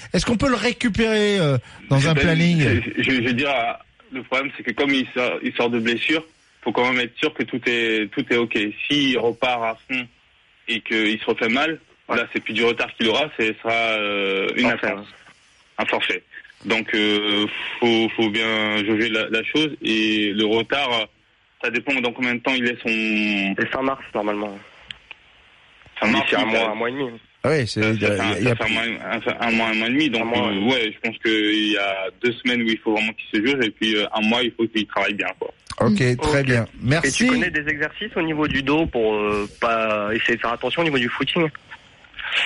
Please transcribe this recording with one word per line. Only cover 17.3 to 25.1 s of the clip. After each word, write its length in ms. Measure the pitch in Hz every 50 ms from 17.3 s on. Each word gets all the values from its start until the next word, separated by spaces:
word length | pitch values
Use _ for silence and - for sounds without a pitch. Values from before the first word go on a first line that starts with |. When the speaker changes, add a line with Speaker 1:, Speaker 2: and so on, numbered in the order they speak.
| 101 104 104 104 - - - - - -
Speaker 2:
faut, 280 | 120 120 113 113 113 107 -
faut 160 | - 113 107
bien 540 | 101 113 113 110 110 107 107 107 107 107 101
jauger 240 | 104 110 107 113 117
la, 200 | 110 110 110 -
la 120 | 110 113
chose. 340 | 110 - - 151 156 151 131 -
Et 500 | - 110 110 110 110 107 107 107 107 104
le 120 | 98 107 110
retard, 460 | 104 110 113 113 - 143 139 143 127
euh, 120 | 120 113 107 - _ _ _ _ _ _ _ _ _ -
ça 100 | - 120
dépend 240 | 117 120 - - 139 131
dans 120 | 120 123
combien 240 | 110 131 127 123 120
de 40 | 120
temps 140 | - 139 131
il 120 | 127 120
est 140 | 120 120 113
son 720 | - 120 110 110 110 110 107 107 107 107 104 101 98 98 98 98
Speaker 3:
C'est 100 | 117 117
fin 120 | - 131
mars, 200 | 135 135 135 - - - -
normalement. 420 | 113 104 104 104 104 107 104 98 101 101 - - - - - - - _ -